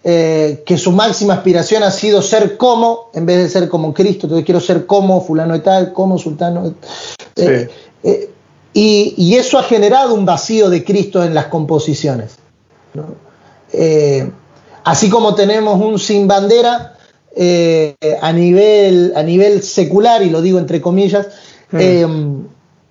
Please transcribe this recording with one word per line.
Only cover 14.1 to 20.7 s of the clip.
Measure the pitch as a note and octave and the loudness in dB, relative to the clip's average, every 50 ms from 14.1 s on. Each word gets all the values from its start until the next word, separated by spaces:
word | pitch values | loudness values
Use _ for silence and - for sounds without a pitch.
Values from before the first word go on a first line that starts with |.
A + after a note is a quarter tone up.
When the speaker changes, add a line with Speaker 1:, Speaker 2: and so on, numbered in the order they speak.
| C#3 C3+ C3 - - - _ _ _ _ _ _ - - - | 0 -2 -4 -6 -10 -16 _ _ _ _ _ _ -16 -6 -2
Speaker 1:
así | E3+ D#3 - A3 F#3+ | -2 0 0 2 2
como | G#3+ A#3 A3 G#3 G3 | 2 2 2 0 2
tenemos | G3+ G3 G3 G#3+ A3 G#3+ G#3+ G3+ F#3 | 2 0 0 0 0 0 0 0 0
un | G#3+ A3 G#3+ | 0 0 -2
sin | G3 - - G#3 G3+ G3+ | -4 -2 -2 0 0 2
bandera, | F#3+ G3+ G3 G3 G3+ A3+ A#3+ A#3+ A#3+ A#3+ A#3 - - - _ _ _ _ _ _ _ - | 2 2 2 2 2 2 4 2 2 0 -4 -6 -10 -20 _ _ _ _ _ _ _ -4
eh, | - F3+ F3 F3 E3+ E3+ E3 E3 D#3+ D#3 D3 C#3 - D#3 D#3 D3+ - | -2 0 2 2 2 2 2 2 0 0 -2 -4 -4 -4 -4 -2 -2
a | D3+ D#3+ E3 | -2 -2 0
nivel, | E3+ F3 F3 F3+ F#3+ G#3 G#3+ G#3+ G#3 G3+ F#3+ F3+ F3 F3 F3 - | 2 2 4 4 4 4 4 4 4 4 4 4 2 2 2 0
a | D3+ D#3 | -2 -2
nivel | E3 F3 F#3 G3+ G#3 G#3 F#3+ G3 | 0 2 2 4 4 2 0 -2
secular, | - - G3+ F3 D3 F3 G3+ G#3+ A#3+ A#3 A3 | -4 -2 -2 -2 0 2 2 2 4 2 2
y | G3 F3 | 2 0
lo | D#3+ E3 | 0 0
digo | E3 F#3+ F#3 F3+ | 0 0 0 0
entre | E3 - | -2 -2